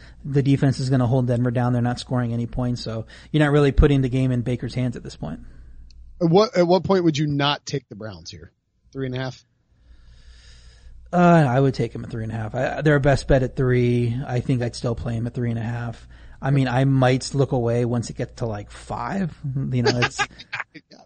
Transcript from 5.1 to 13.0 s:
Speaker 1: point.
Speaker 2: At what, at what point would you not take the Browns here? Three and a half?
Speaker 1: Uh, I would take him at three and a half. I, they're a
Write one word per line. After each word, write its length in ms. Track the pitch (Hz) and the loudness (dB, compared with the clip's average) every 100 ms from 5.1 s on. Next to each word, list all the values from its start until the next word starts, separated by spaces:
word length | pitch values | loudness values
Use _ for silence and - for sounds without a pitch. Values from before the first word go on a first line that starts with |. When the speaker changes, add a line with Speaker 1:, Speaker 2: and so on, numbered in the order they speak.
| - | -12
Speaker 1:
point. 240 | - - - - - - - - - - | -12 -12 -14 -20 -20 -20 -20 -20 -18 -4
Speaker 2:
At 80 | 170 | 2
what, 260 | 170 214 180 | 4 4 4
at 100 | 175 | 4
what 200 | 180 156 | 4 2
point 180 | 190 | 0
would 140 | 170 143 | 2 0
you 100 | 151 | 0
not 380 | 143 143 143 - | 0 0 -2 -4
take 240 | 143 - | -10 -10
the 60 | 104 | -14
Browns 360 | 107 90 82 | -14 -14 -18
here? 220 | 80 80 _ _ _ _ | -18 -20 _ _ _ _
Three 120 | 135 131 | -10 -8
and 80 | 127 | -6
a 40 | |
half? 240 | 131 127 _ _ _ _ _ - - - - - - - - - - - - | -8 -10 _ _ _ _ _ -20 -20 -20 -20 -20 -20 -20 -20 -20 -20 -20 -4
Speaker 1:
Uh, 60 | 175 | 4
I 420 | 175 170 143 123 | 6 8 6 4
would 140 | 139 | 2
take 200 | 131 117 - | 2 -4 -6
him 80 | |
at 80 | 120 | -10
three 100 | 117 | -8
and 80 | 110 | -8
a 40 | 113 | -6
half. 180 | 107 | -6
I, 280 | 123 135 - | -4 -4 0
they're 140 | 147 | 2
a 40 | 143 | 4